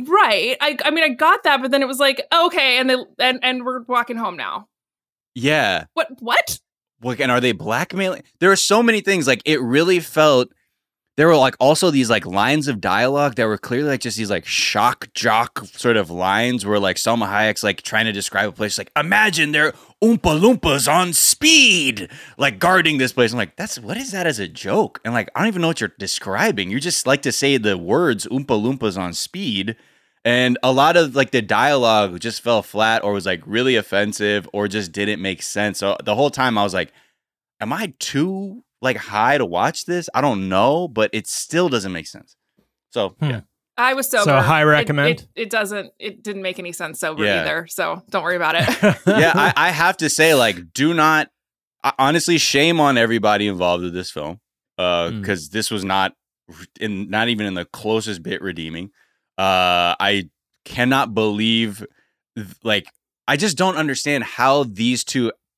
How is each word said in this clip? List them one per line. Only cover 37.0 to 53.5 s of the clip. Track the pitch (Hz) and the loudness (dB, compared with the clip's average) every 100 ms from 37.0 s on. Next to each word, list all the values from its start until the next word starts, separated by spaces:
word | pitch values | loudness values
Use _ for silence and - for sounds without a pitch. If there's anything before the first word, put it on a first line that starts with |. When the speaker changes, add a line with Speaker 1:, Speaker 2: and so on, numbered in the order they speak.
| _ _ _ _ _ - | _ _ _ _ _ -12
Speaker 2:
"Am | 107 | -8
I | 160 214 - | -6 -8 -10
too, | - 139 175 190 196 220 _ _ | -6 -2 -2 -4 -10 -14 _ _
like, | 131 113 | -4 -4
high | - 104 117 143 | -4 0 2 2
to | 98 | 0
watch | 87 123 - - | 0 -2 -4 -6
this? | 175 165 - | -6 -4 -2
I | |
don't | 143 104 95 | 0 0 0
know," | 95 117 156 175 | 2 2 2 -2
but | 110 107 | -2 -2
it | 110 - | -2 -8
still | - - 160 180 | -10 -4 0 0
doesn't | 120 95 | 0 -4
make | 85 78 | -8 -12
sense. | - _ _ _ _ _ _ _ | -18 _ _ _ _ _ _ _
So, | 120 180 - | -4 -4 -4
Speaker 3:
Hmm. | 151 | -6
Speaker 2:
yeah. | 113 - _ _ - | -6 -12 _ _ -2
Speaker 1:
I | 247 | -2
was | 262 262 | -2 -2
sober. | 233 | 0
Speaker 3:
So, | 196 135 | 4 4
high | 120 160 | 4 4
Speaker 1:
It, | 151 | 4
Speaker 3:
recommend? | 151 151 147 147 165 | 4 2 0 0 0
Speaker 1:
it, | - - | -6 -10
it | 220 | -4
doesn't, | 220 202 208 - - | -4 -4 -6 -10 -12
it | 214 - | -14 -12
didn't | 208 196 | -12 -8
make | 190 180 | -8 -8
any | 175 | -10
sense | 170 165 160 | -10 -10 -8
sober | 165 156 | -6 -2
Speaker 2:
Yeah. | 104 101 | 0 0
Speaker 1:
either. | 160 156 165 | -2 -6 -6
So | - 165 170 - | -6 -6 -6 -6
don't | 196 | -6
worry | 165 180 | -4 -2
about | 160 165 | 0 0
it. | 147 | 0
Speaker 3:
<laughs> | 247 202 135 - | 2 0 2 2
Speaker 2:
Yeah, | 208 160 147 | 4 4 4
I, | 156 - | 2 2
I | 170 | 2
have | 151 175 185 | 2 0 0
to | 151 | 0
say, | - 160 | 4 4
like, | 147 113 90 85 | 6 4 0 -6
do | - 151 170 | -2 0 4
not, | 156 156 - _ _ _ _ _ | 4 2 0 _ _ _ _ _
I, | 135 - | -4 0
honestly, | 135 160 185 160 | 2 2 2 0
shame | - 139 160 170 | 2 2 2 4
on | 147 123 | 2 4
everybody | 113 117 104 104 | 2 2 2 2
involved | 104 | 0